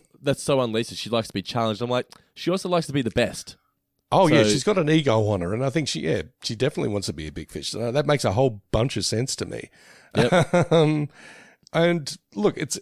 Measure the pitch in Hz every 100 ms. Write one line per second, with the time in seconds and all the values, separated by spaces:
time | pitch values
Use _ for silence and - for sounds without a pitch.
0 | _ _ 139 131 - 135 120 110 117 90
1 | 104 117 - 101 - 123 113 101 120 123
2 | - - _ - - 185 180 175 165 139
3 | 113 123 107 - - - _ _ _ _
4 | _ 151 175 151 107 104 202 190 151 160
5 | 135 110 104 98 87 110 135 160 131 -
6 | 160 113 80 _ - 110 131 - 131 101
7 | 101 78 78 82 76 78 69 104 117 131
8 | 147 147 110 95 135 104 - 110 117 107
9 | - 110 135 - - 57 - _ - -
10 | _ - 120 180 - 175 - 165 151 151
11 | 147 - - - - _ _ 160 170 175
12 | 135 - _ 202 208 - 147 -